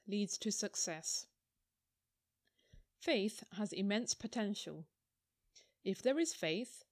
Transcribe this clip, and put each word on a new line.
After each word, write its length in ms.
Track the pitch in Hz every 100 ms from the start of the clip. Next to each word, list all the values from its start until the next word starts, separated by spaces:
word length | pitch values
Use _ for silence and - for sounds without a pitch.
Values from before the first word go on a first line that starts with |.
| -
leads 280 | 208 196 -
to 120 | 220
success. 760 | 180 208 - - 160 - - - _ _ _ _ _ _ _ _ _ _ _ _ _ _ - - _
Faith 460 | - 240 214 - -
has 200 | 185 208
immense 440 | - 196 208 247 -
potential. 720 | 220 240 208 202 160 151 165 _ _ _ _ _ _ - - _
If 180 | - 190
there 160 | 254 294
is 160 | 330
faith, 500 | - 160 175 254 - -